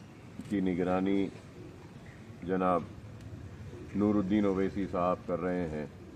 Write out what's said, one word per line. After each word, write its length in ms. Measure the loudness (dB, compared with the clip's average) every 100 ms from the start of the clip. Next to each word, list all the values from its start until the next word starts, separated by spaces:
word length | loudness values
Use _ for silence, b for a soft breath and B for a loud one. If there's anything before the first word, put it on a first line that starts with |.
| -18 -18 -16 -12 -2
की 120 | 2
निगरानी 680 | 4 4 4 4 4 4 2 -4 -14 -14 -14 -14 -16 -16 -16 -16 -16 -8 -2
जनाब 420 | 2 4 4 0 -10 -14 -12 -12 -12 -12 -12 -12 -12 -4 2
नूरुद्दीन 500 | 4 4 4 4 4
ओवैसी 420 | 4 2 0 -2
साहब 360 | 2 2 2 0
कर 120 | 0
रहे 280 | 0 0 0
हैं, 220 | -2 -6 -10 -16